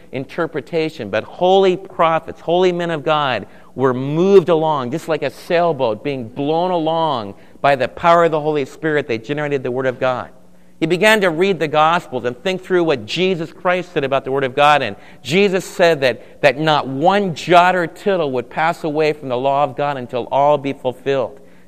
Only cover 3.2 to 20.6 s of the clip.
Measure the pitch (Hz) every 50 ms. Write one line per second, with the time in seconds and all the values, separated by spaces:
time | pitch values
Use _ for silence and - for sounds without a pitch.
3.2 | 147 131 120 101 101 - - - - - - 120 131 131 123 127 135 139 147 165
4.2 | 180 196 202 190 156 180 170 156 160 156 151 139 123 120 135 165 - - 156 143
5.2 | 151 131 - - - - 180 165 175 170 156 127 131 113 107 101 - 143 139 131
6.2 | 117 110 117 135 139 147 156 165 180 185 180 170 156 160 165 165 160 156 139 117
7.2 | 104 98 98 - - - - - - 139 143 123 123 117 - - - 170 170 175
8.2 | 170 165 156 151 147 156 151 147 135 - - - - 160 151 147 131 - 117 110
9.2 | - - 143 151 151 143 143 135 127 131 123 131 131 131 120 120 131 127 127 117
10.2 | 90 73 - - - - - - - - - - - 160 180 165 202 214 220 220
11.2 | 185 180 156 160 190 202 190 147 165 147 147 151 156 160 170 175 - - 131 123
12.2 | 107 123 123 - - 190 185 185 185 - 185 175 170 160 147 120 104 104 - 156
13.2 | 185 185 190 156 165 147 - - - 180 180 185 170 - - 160 135 131 135 135
14.2 | 127 131 135 139 139 127 117 143 143 147 151 143 131 104 95 - - - - -
15.2 | - 120 151 190 208 202 185 185 - - - - 175 170 165 139 135 123 117 -
16.2 | - - - - - 143 123 143 156 160 151 139 - 127 135 135 156 185 196 208
17.2 | 202 180 151 - - 151 180 175 175 180 185 185 170 160 - - - 208 196 175
18.2 | 156 139 127 123 120 - - 156 160 165 170 - - 156 147 156 156 151 147 151
19.2 | 143 135 120 123 131 139 139 139 147 135 120 - 143 143 143 131 123 - 127 120
20.2 | 113 - - 135 143 147 147 143